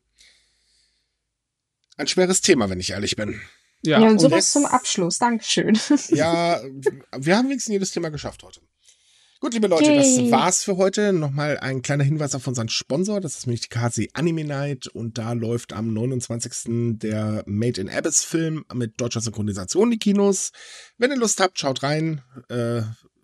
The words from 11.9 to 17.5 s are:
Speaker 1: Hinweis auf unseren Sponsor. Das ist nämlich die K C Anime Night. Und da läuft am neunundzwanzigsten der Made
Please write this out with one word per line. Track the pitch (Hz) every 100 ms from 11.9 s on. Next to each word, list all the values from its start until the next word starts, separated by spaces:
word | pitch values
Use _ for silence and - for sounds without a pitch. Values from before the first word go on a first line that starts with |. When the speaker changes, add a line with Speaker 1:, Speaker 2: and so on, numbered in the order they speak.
| 143 139
Speaker 1:
Hinweis | 151 147
auf | 135 135
unseren | 123 113
Sponsor. | - - 139 190 208
Das | 165 -
ist | 127
nämlich | 117
die | -
K | 117 117
C | - 101
Anime | 131 170 160 151
Night. | 139 143 139 -
Und | - 117 117
da | 113
läuft | 120 113 120 -
am | 104 113
neunundzwanzigsten | 110 123 127 - 117 120 - - 117 117 110
der | 110 107 107 107
Made | -